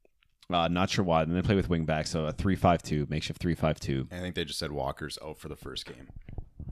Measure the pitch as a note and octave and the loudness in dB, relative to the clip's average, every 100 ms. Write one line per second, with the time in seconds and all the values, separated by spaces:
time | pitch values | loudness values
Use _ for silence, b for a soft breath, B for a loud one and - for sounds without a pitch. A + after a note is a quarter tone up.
0 | _ _ _ _ - F2 E2 F2+ F#2+ - | _ _ _ _ -2 2 2 2 2 2
1 | F#2 D#2+ D#2 F2+ F2+ G2 E2+ E2+ D#2 D#2 | 4 4 4 2 4 4 4 0 2 0
2 | D#2 E2 D#2 - G2+ F2+ F#2 E2+ - D2+ | 0 -2 -2 0 2 4 6 6 2 -2
3 | C#2 D2+ - - F2 D#2 D#2+ D#2 - C2+ | 0 -2 -4 -2 -2 2 0 0 -2 -2
4 | B1+ F2 F#2 F2 D2+ - D#2 C#2+ C2+ - | -4 -6 -6 -4 -4 -4 -6 -4 -4 -6
5 | D2 - D#2 D2+ D#2 D2 C#2 C2 - B1+ | -8 -10 -12 -12 -12 -12 -10 -10 -12 -14
6 | C2 - - - - - - | -16 -16 -12 -12 -12 -12 -8